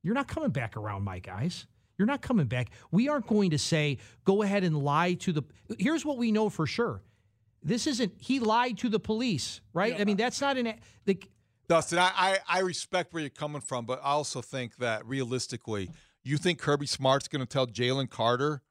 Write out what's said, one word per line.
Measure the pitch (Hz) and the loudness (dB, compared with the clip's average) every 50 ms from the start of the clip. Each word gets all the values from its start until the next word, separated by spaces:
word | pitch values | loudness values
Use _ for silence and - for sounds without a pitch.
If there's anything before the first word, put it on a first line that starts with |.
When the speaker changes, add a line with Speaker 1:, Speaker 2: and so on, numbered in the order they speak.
Speaker 1:
You're | - 165 233 | 0 0 0
not | 277 269 | 0 0
coming | - - 320 311 240 | -2 -4 -2 -2 0
back | 117 135 120 110 - | 0 -2 -4 -4 -6
around | 110 104 107 101 98 101 | -6 -6 -6 -4 -4 -4
my | 98 92 90 | -4 -6 -8
guys. | 92 95 92 98 131 180 175 - - _ _ _ _ _ _ | -10 -10 -6 -4 -4 -4 -4 -6 -14 _ _ _ _ _ _
You're | - 196 | 0 2
not | 233 285 262 | 2 2 -2
coming | - - 254 202 143 | -2 0 2 2 2
back. | 107 120 123 123 - - - - _ | 2 0 -2 -4 -4 -8 -20 -8 _
We | - 190 247 | 2 4 4
aren't | 285 302 285 214 | 4 2 0 0
going | - 214 208 202 180 | 2 2 4 4 4
to | 151 | 2
say, | 143 - - 165 156 151 147 135 - - - - - _ | 0 0 0 2 2 2 0 -2 -4 -8 -20 -20 -2 _
'Go | - 196 208 | 2 4 4
ahead | 214 196 202 202 185 | 2 2 2 2 2
and | 175 156 147 139 | 2 0 0 2
lie | 143 143 156 175 180 180 | 2 4 4 4 2 0
to | 175 - 196 | 0 -2 -2
the,'" | 170 147 120 - - _ _ - 220 - | -2 -2 -4 -6 -16 _ _ -12 -4 0
Here's | 185 262 320 311 240 | 0 2 2 0 0
what | 302 285 | -2 -2
we | 233 240 226 | 0 0 2
know | 208 214 220 208 | 2 2 2 0
for | - - 160 | 0 -2 -2
sure. | 131 - - 240 202 117 95 - _ _ _ _ _ _ _ _ _ _ _ | -2 0 0 0 0 -2 -6 -12 _ _ _ _ _ _ _ _ _ _ _
This | - 143 226 233 - | -2 -2 -2 0 0
isn't, | 311 269 220 247 180 - | -2 0 0 -2 -2 -2
he | - - - 254 269 | -8 -4 -2 -2 0
lied | 233 214 214 233 247 254 220 - | 2 4 4 4 2 2 -2 -2
to | - 240 | -2 0
the | 208 214 | 0 -2
police, | - - 220 220 254 247 185 120 - - - - _ _ - | -2 -2 -2 -2 0 0 0 -2 -4 -6 -10 -14 _ _ -2
right? | 165 196 233 247 | 0 0 0 0
Speaker 2:
Yeah. | 208 | 0
Speaker 1:
I | 208 | 0
mean, | 208 208 | 0 2
that's | 185 226 247 - - | 2 0 -2 -2 0
not | 277 277 277 | 0 0 0
an, | 262 240 226 214 - - - - - _ | 0 -2 -4 -6 -10 -18 -20 -20 -4 _
the | 202 196 190 - - _ _ _ _ _ _ _ - | -2 -2 -2 -4 -20 _ _ _ _ _ _ _ 4
Speaker 2:
Dustin, | 170 165 156 - 170 175 | 4 4 4 2 2 4
I, | 180 185 190 | 4 4 4
I, | 202 180 196 196 190 - - | 4 2 4 2 0 0 0
I | 170 185 | 0 0
respect | 190 185 170 - - _ - 180 165 - - | 0 0 -2 -6 -8 _ -2 -2 -2 -2 -6
where | 165 | -6
you're | 151 139 | -6 -6
coming | _ - 151 147 147 143 | _ -8 -8 -6 -6 -8
from, | - - 139 123 117 | -8 -6 -6 -4 -2
but | 113 127 139 139 | -4 -4 -2 0
I | 139 | 0
also | 143 151 147 - - 131 | 0 0 0 -2 -6 -8
think | 117 - - 131 123 113 _ | -10 -8 -8 -8 -8 -8 _
that | - 123 117 110 107 - | -4 -2 -2 -2 -4 -4
realistically, | 113 135 135 131 117 127 127 - - 123 113 _ - 110 101 95 85 - - _ _ _ _ _ | -6 -4 -4 -4 -2 -4 -4 -4 -6 -8 -10 _ -4 -4 -4 -4 -6 -10 -18 _ _ _ _ _
you | 123 147 | -2 -2
think | 147 160 180 170 - | 0 2 0 0 0
Kirby | - 147 147 143 147 | 2 0 0 0 0
Smart's | 131 - - 135 131 135 139 - - | -4 -4 0 4 4 4 4 0 -2
gonna | - 143 131 | -4 -4 -4
tell | - - 139 131 | -2 0 -2 -2
Jalen | 120 101 117 123 123 131 139 135 120 | 0 -2 -2 0 0 0 0 -2 -6
Carter | - - 110 117 123 123 139 151 151 139 _ _ | -4 0 2 2 2 2 0 -2 -2 -4 _ _